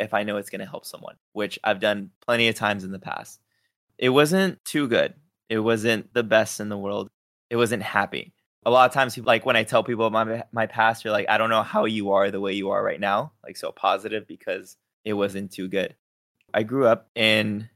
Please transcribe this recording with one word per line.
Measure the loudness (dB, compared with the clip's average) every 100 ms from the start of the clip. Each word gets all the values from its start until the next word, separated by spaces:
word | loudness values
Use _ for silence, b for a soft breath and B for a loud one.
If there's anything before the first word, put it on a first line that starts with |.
if | -2
I | -2
know | -2 -6
it's | -8
gonna | -12 -12
help | -14 -16
someone, | -16 -18 -20 _
which | -8 -6 -2
I've | -2 0
done | 0 -2 -6 _
plenty | -2 2 2
of | 2
times | -2 -2
in | -6
the | -12
past. | -10 -12 -12 -20 _ _ _ _ _ -2
It | 2
wasn't | 4 4 4 0 -4
too | -6 -4 0
good. | 2 0 -4 _ _ -6
It | -2
wasn't | 0 0 0 -2 -2
the | -4
best | 2 2 2 -4
in | -8
the | -6
world. | -6 -6 -8 _ _ _ _
It | 0
wasn't | 0 0
happy. | -2 -2 -2 -6 -12 _ _ _
A | 4
lot | 6 6
of |
times, | 4 0
people, | 0 2
like, | 2
when | 4 2
I |
tell | 4 2
people | 2 0 0
about | 2 0
my, | -4 -6
my | -4 -2
past, | 2 2 2
they're | -2
like, | -2 2
"I | 2
don't | 2
know | 2
how | 0 0 0
you | 0 0
are | 2 2
the | -2
way | -4
you | -4 -2
are | -2
right | -2 -4
now," | -2 -2 -4 -12
like, | -20 -12
so | -12
positive, | -4 -2 0 -4 -8 -10
because | -12 -8 -8 -10 -20 _ _
it | -6
wasn't | -2 -2 -4 -10
too | -10 -6
good. | -4 -4 -8 _ _ _ _ _
I | -4
grew | -2 2 4
up | 2 0 0
in | 2 4 2 -4 -8